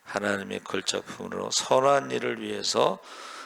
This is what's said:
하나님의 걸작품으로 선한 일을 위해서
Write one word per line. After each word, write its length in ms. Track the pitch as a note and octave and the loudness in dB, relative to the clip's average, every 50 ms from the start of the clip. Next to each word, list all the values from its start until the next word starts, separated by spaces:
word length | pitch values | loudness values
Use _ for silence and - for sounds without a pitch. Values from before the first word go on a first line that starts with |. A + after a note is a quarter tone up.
| _ | _
하나님의 600 | - - - G2+ G#2 G2+ G2 G2 G2 G2 G2 - | -6 -4 -2 0 0 0 -2 -2 -4 -6 -8 -6
걸작품으로 840 | - - G2 G2 - - G2 - - - - G2 F#2 F#2 F#2 G2 A2 | -4 -6 -4 -2 -2 -2 -2 -4 -6 -10 -10 -8 -6 -6 -4 -4 -2
선한 600 | - - - - C3 B2+ C3 C#3 C#3 C#3 C3+ C3 | 0 -2 2 6 6 6 8 6 6 4 2 0
일을 300 | B2+ B2 B2+ B2 A#2+ A2+ | -2 -2 -2 -2 -4 -4
위해서 580 | A2 G#2 G#2 G2+ G2 - - A#2 B2+ D3+ F#3+ F#3 - - - - - - - - - | -4 -6 -4 -4 -2 0 2 4 4 4 2 0 -8 -14 -16 -14 -14 -14 -14 -14 -16